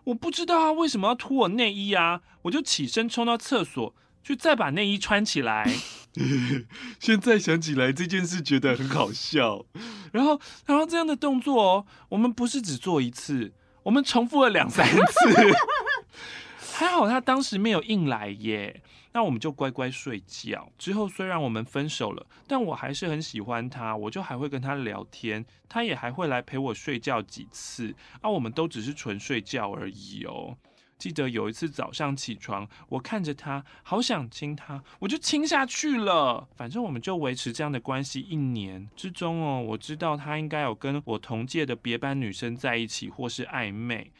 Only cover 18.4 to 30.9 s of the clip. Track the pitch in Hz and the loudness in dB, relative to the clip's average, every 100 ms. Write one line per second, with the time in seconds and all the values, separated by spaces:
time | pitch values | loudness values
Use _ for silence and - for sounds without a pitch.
18.4 | 110 107 101 - - - _ 233 208 117 | -2 -2 -4 -10 -20 -20 _ 0 0 0
19.4 | 156 135 135 127 127 131 139 107 90 - | -2 -2 -4 -2 -4 -4 -8 -8 -10 -14
20.4 | - 104 - _ 180 202 202 - 190 170 | -8 -8 -8 _ -4 -2 -2 -4 -4 -2
21.4 | 135 110 123 139 151 - 113 90 - - | 0 -2 -4 -4 -4 -4 -6 -6 -14 -20
22.4 | - 269 202 127 127 139 175 156 160 107 | -4 -2 -2 -4 -6 -4 -4 -4 -6 -8
23.4 | 113 117 123 127 113 110 107 190 180 127 | -4 -4 -4 -6 -6 -4 -6 -6 -8 -6
24.4 | 143 135 135 143 120 101 101 - 113 107 | -6 -6 -4 -4 -6 -8 -12 -10 -6 -6
25.4 | 113 _ _ 226 233 131 120 127 165 123 | -8 _ _ -4 -2 -4 -6 -4 -2 -2
26.4 | - 131 135 110 - 120 143 120 107 - | -2 -6 -4 -6 -6 -6 -2 -2 -4 -14
27.4 | - - - - 113 - - - 214 196 | -16 -16 -14 -10 -10 -10 -20 -6 -2 -2
28.4 | 113 131 165 123 113 147 - 101 - 123 | -2 -2 -4 -4 -8 -8 -8 -8 -4 -4
29.4 | 110 131 101 101 98 98 98 104 - - | -4 -4 -4 -6 -10 -12 -16 -12 -10 -10
30.4 | - 123 _ _ _ | -12 -14 _ _ _